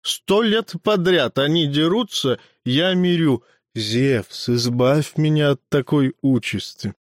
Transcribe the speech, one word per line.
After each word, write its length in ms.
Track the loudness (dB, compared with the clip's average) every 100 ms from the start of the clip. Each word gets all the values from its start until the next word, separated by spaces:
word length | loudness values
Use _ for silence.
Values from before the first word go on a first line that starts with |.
Сто 400 | -8 -10 0 0
лет 320 | 2 -2 -4 -6
подряд 560 | -2 0 2 2 0 0
они 280 | 0 0 0
дерутся, 720 | 0 0 0 -2 -4 -2 -4 _ _
я 280 | -2 0 0
мирю. 520 | 0 0 2 2 0 _ _ _
Зевс, 760 | -10 -4 0 2 0 -4 -10 -4
избавь 680 | -2 0 2 2 2 0 -2
меня 360 | 0 2 2
от 160 | 0 _
такой 440 | -4 0 0 0 0
участи. 760 | 0 0 -2 -8 -8 -10 -12 -10